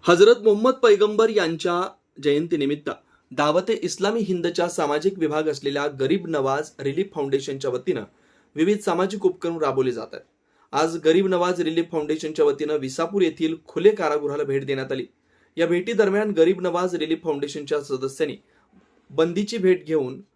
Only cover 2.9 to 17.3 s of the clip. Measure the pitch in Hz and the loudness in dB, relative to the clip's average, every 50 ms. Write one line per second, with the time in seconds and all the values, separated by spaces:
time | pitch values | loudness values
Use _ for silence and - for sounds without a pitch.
2.9 | - - _ _ _ _ _ _ 135 139 147 147 151 180 190 226 226 - - 180 | -10 -10 _ _ _ _ _ _ -4 -2 0 2 2 0 0 0 -4 -2 -2 -6
3.9 | - - 180 208 226 233 214 156 185 175 165 175 170 - 170 175 170 - 160 143 | -4 -2 -2 -2 0 -2 -2 -2 -2 -2 -2 -2 -2 0 -2 -2 -2 -2 -2 -2
4.9 | 147 151 151 196 196 190 160 147 151 151 156 156 147 139 - 139 139 143 143 147 | -2 0 -2 -2 -2 0 -2 -2 0 0 -2 -2 -4 -4 -4 -4 -4 -2 -4 -4
5.9 | 143 131 135 135 165 196 170 165 160 147 135 135 135 143 151 - _ - 139 139 | -4 -2 -2 0 0 -2 -2 -4 -4 -2 0 0 -2 -2 -4 -8 _ -8 -6 -6
6.9 | 139 160 196 196 - 160 143 139 139 139 139 - 135 135 135 135 120 185 - 185 | -4 -4 -6 -6 -4 -6 -4 -2 -2 -2 -2 -4 -10 -6 -4 -4 -4 -4 -4 -4
7.9 | 165 123 101 - _ _ _ _ _ _ _ _ _ 147 160 190 214 202 - 202 | -4 -4 -6 -12 _ _ _ _ _ _ _ _ _ -2 0 0 0 0 0 -2
8.9 | 175 175 185 190 208 202 190 185 - - - 170 170 165 156 139 131 135 131 127 | 0 0 0 -2 -2 -2 -2 -2 -2 0 -6 -6 -4 -2 -2 -2 0 0 0 0
9.9 | 120 113 110 - - - - _ _ _ _ _ _ _ _ _ - 143 156 165 | -2 -4 -10 -12 -14 -18 -20 _ _ _ _ _ _ _ _ _ -2 0 0 0
10.9 | 165 165 - 156 165 185 196 190 185 175 175 180 180 170 170 156 160 165 170 165 | -2 0 2 4 4 4 4 2 2 2 0 0 0 -2 -2 -2 0 -2 -2 -2
11.9 | - 160 151 147 156 156 160 151 156 156 156 147 139 - 156 147 151 147 131 131 | -4 -4 -2 -2 -4 -4 -4 -8 0 2 4 4 4 2 -2 -2 -2 -4 -4 -6
12.9 | 131 - 165 170 196 202 185 160 156 - 165 160 165 160 _ - - 160 170 208 | -4 -4 -4 -2 0 0 0 0 0 -2 -4 -4 -4 -6 _ -10 -8 4 4 4
13.9 | 208 202 175 151 147 151 143 143 143 147 147 139 135 139 135 131 139 135 131 - | 4 4 0 0 0 0 -2 -2 -4 -4 -2 -2 -2 -2 -2 -2 -4 -4 -4 -4
14.9 | 135 135 131 - _ _ _ _ _ _ _ _ _ 160 170 165 175 175 180 226 | -6 -6 -6 -10 _ _ _ _ _ _ _ _ _ -2 0 0 0 0 0 -2
15.9 | 233 202 214 196 190 202 214 214 196 160 160 170 190 180 180 180 170 175 180 185 | 2 2 2 2 2 0 0 0 4 4 4 4 4 0 -2 -2 -2 0 -2 -2
16.9 | 175 165 151 156 160 160 - 165 | -2 -4 -2 -2 -2 -4 -2 -4